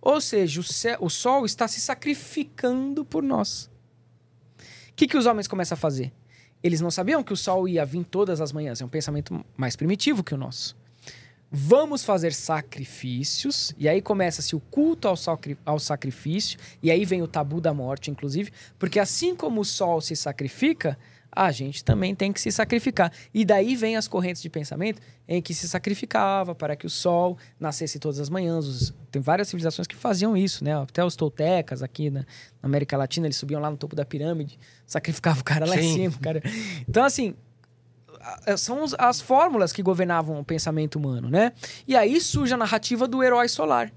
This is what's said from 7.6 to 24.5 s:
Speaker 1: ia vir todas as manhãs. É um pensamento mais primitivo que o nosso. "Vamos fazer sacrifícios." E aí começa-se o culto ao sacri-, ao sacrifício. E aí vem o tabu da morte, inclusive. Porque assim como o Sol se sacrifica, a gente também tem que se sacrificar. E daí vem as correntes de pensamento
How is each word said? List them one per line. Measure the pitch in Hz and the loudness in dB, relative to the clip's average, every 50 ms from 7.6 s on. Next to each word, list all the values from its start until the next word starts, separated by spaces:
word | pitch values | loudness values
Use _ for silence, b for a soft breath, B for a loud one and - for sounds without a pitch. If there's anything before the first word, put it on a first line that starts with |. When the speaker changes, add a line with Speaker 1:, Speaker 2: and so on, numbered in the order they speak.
| 190 185 | 2 2
Speaker 1:
ia | 180 165 151 | 2 0 0
vir | 135 131 175 175 | 0 -2 -6 -6
todas | - - 180 208 190 180 151 | -4 0 0 2 2 2 -2
as | 160 143 | -2 -4
manhãs. | 135 151 151 147 120 113 | -4 -6 -6 -6 -6 -6
É | 131 | -8
um | 120 | -6
pensamento | - 156 147 - 147 147 147 - - 82 - - _ | -4 -4 -4 -2 -4 -4 -4 -4 -6 -8 -8 -10 _
mais | - 135 123 - | -4 -2 -2 -2
primitivo | - - 160 196 202 - - 302 220 175 | 0 0 0 0 2 2 0 0 0 -2
que | - 151 | -4 -4
o | 135 | -6
nosso. | 131 131 127 - - - - - B B B B B B B B B B B B B _ | -6 -8 -8 -8 -10 -10 -12 -14 B B B B B B B B B B B B B _
"Vamos | - 143 139 147 220 269 311 302 294 269 - | -6 -4 4 6 6 6 6 4 0 -4 0
fazer | - 208 185 165 170 147 | 0 0 2 2 0 -2
sacrifícios." | - - - 160 156 143 - - - 135 - - - - 127 123 120 139 143 - - - 269 285 - - - 151 - | -2 -4 -2 -2 -2 -2 -6 -12 -12 -12 -10 -10 -10 -6 -6 -4 -4 -4 -4 -4 -2 -2 -2 -2 -2 -4 -6 -6 0
E | 143 151 | 2 2
aí | 160 190 | 2 2
começa-se | 196 - 208 196 185 175 160 - 151 - - | 2 0 0 0 0 0 0 -4 -6 -4 -4
o | 156 | -6
culto | - - - 277 294 320 330 330 - 214 | -8 -4 0 2 2 2 2 2 0 0
ao | 185 165 | 0 0
sacri-, | - - 165 156 - 143 143 - - | 0 -4 -4 -4 -4 -10 -10 -10 -4
ao | - 151 151 | -2 -2 -2
sacrifício. | 143 - 151 139 - 135 131 - - 147 156 196 - - - B B B B B | 0 -2 -4 -4 -4 -8 -8 -6 -6 -4 -2 -2 -2 -4 -6 B B B B B
E | - 160 | 2 4
aí | 165 175 208 | 4 4 4
vem | 185 190 180 | 2 0 0
o | 170 160 | -2 -2
tabu | - 165 151 143 147 165 | -2 -4 -2 -2 -4 -2
da | 165 165 151 | 0 0 0
morte, | 147 127 127 135 135 - - | 0 -4 -4 -6 -6 -6 -8
inclusive. | 147 - - 143 135 165 202 196 B B B B B B | -10 -6 -6 -4 -4 -4 -4 -6 B B B B B B
Porque | - 175 - 202 | -4 0 2 2
assim | 202 190 - - - 349 359 | 2 2 0 0 0 0 -2
como | 349 - 302 240 214 | -2 -4 -2 -2 -2
o | 202 | -2
Sol | 196 - - 202 175 170 160 | -2 0 0 0 2 0 0
se | 156 - 165 | -2 -4 -6
sacrifica, | 147 - 147 139 - 147 131 - - - 294 320 - - 165 139 - b b b b b b - | -4 -4 -6 -6 -4 -6 -6 -4 0 2 2 2 2 0 -4 -4 -4 b b b b b b 0
a | - 190 185 | 2 2 2
gente | 143 113 135 135 143 - - | 2 0 -4 -6 -8 -6 0
também | - 117 - 190 180 202 | 0 2 2 2 -2 0
tem | 180 202 196 202 | 0 -2 -2 -2
que | - | -2
se | - 226 | -2 -4
sacrificar. | 202 - 220 - - 233 - 269 233 - 190 175 B B B B B | 0 0 0 2 2 2 2 0 2 2 2 2 B B B B B
E | 208 220 | 0 6
daí | 190 208 196 196 233 262 | 6 6 6 6 4 2
vem | 247 220 220 226 | 0 0 0 0
as | 220 220 - | 0 -2 -2
correntes | - 190 180 180 180 170 | -2 -2 -2 -2 -4 -6
de | - | -8
pensamento | 165 | -8